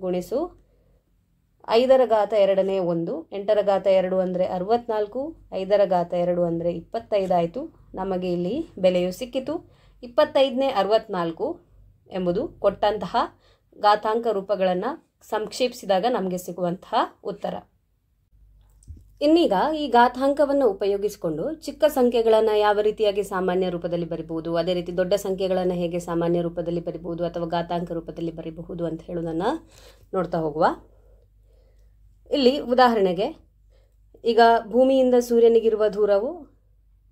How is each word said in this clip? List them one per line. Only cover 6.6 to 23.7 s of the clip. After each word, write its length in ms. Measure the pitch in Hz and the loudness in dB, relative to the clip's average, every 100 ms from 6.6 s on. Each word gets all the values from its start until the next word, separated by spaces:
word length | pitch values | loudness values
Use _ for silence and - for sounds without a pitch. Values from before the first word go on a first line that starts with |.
| 170 | -4
ಇಪ್ಪತ್ತೈದು 600 | 170 - 233 233 214 156 | -6 -10 -12 -4 -2 0
ಆಯ್ತು. 480 | 180 170 247 320 - _ 190 | 0 0 -6 -12 -16 _ -10
ನಮಗೆ 380 | 190 180 180 | -6 -4 -2
ಇಲ್ಲಿ 340 | 175 175 277 330 - | -2 -2 -4 -8 0
ಬೆಲೆಯು 340 | 185 180 180 | 2 2 -2
ಸಿಕ್ಕಿತು. 600 | 180 247 262 254 339 - _ _ _ | -6 -8 -6 -6 -8 -10 _ _ _
ಇಪ್ಪತ್ತೈದನೇ 640 | 247 240 294 294 269 240 269 | -2 2 2 4 2 2 0
ಅರವತ್ನಾಲ್ಕು 920 | 202 196 220 - 185 170 160 247 349 _ - - _ _ | 0 2 2 0 -4 -4 -4 -6 -8 _ -20 -20 _ _
ಎಂಬುದು 360 | 190 180 185 330 | -4 -2 -2 -4
ಕೊಟ್ಟಂತಹ 680 | - 202 196 208 214 185 240 339 - _ _ _ - | -2 -2 2 0 0 -2 -2 -2 -6 _ _ _ 0
ಘಾತಾಂಕ 480 | 208 214 220 226 233 | 2 2 0 -2 -2
ರೂಪಗಳನ್ನ 540 | 196 190 196 185 180 208 330 _ _ | -4 -2 0 0 0 -4 -8 _ _
ಸಂಕ್ಷೇಪಿಸಿದಾಗ 840 | - 214 208 - 254 - 190 190 226 | -8 -6 -6 -4 -4 -4 -2 0 2
ನಮಗೆ 280 | 233 185 180 | -2 -2 -6
ಸಿಗುವಂತಹ 840 | 180 180 175 180 - 233 349 - | -8 -6 -4 -6 -4 -2 -2 -6
ಉತ್ತರ. 300 | - 190 - - - _ _ _ _ _ _ _ _ _ _ _ - - - _ | -12 -8 -10 -10 -14 _ _ _ _ _ _ _ _ _ _ _ -20 -20 -20 _
ಇನ್ನೀಗ 320 | 294 330 302 185 262 311 | 4 4 4 2 0 -2
ಈ 100 | 294 | 2
ಘಾತಾಂಕವನ್ನ 760 | 240 247 247 277 285 277 277 247 | 4 4 4 0 2 2 4 2
ಉಪಯೋಗಿಸಿಕೊಂಡು 880 | 196 196 202 202 - 170 151 240 311 | 2 -2 -2 -4 -4 -6 -4 -6 -8
ಚಿಕ್ಕ 280 | - - 302 | -12 0 0
ಸಂಖ್ಯೆಗಳನ್ನ 600 | 285 247 240 226 220 220 214 | 2 2 2 4 4 4 2
ಯಾವ 220 | 208 208 | 2 2
ರೀತಿಯಾಗಿ 440 | 214 208 208 202 | 0 0 0 0
ಸಾಮಾನ್ಯ 460 | 190 190 185 185 | -4 -2 0 0
ರೂಪದಲ್ಲಿ 360 | 185 | -2